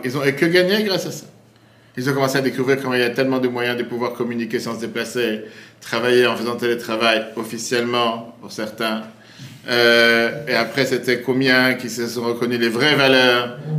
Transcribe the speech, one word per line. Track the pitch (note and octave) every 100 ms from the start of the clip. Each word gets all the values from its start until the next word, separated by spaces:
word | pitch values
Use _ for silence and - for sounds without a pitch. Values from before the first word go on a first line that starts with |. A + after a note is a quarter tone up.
ils | B2+ C#3
ont |
que | C#3 C#3
gagné | E3 F3+ F3+ G#3+
grâce | G#3+ F3+ D#3+
à |
ça. | - - - _ _ _ _ _ -
Ils | C3
ont |
commencé | C#3 C3+ C3+
à |
découvrir | C3 B2+ B2+ C3+
comment | C3
il | B2
y |
a | A#2+
tellement | B2 C3 C3
de | B2+
moyens | A#2+ A#2+ A#2+
de |
pouvoir | A2+ A#2+ B2
communiquer | - A#2+ A#2 A2+ A#2+
sans | A#2
se | A2
déplacer, | A2+ A#2 A#2 B2 A2+ G#2+ - - - -
travailler | - A#2 B2 B2 A#2
en | G#2+
faisant | A#2 A#2+
télétravail | A#2+ A#2 - A2+ A#2 A2+ - -
officiellement, | A2 A2+ - A#2+ A#2+ A#2+ A#2 A#2 - -
pour | G2
certains. | - G#2+ - A2+ A2 A2 - - - - - -
Euh, | A#2+ A#2 A#2 A#2 A#2 A#2 B2+ B2
et |
après, | A#2 A2+ C#3
c'était | C3 B2 - A#2+
combien | - B2+ C3+ C3 B2+
qui | B2+ A#2
se | A2+ A#2
sont | A#2
reconnus | A#2 A#2 A#2+ A#2+
les | A#2
vraies | A2+ D3 C#3
valeurs, | C3+ C3 B2 A#2+ A#2+ - -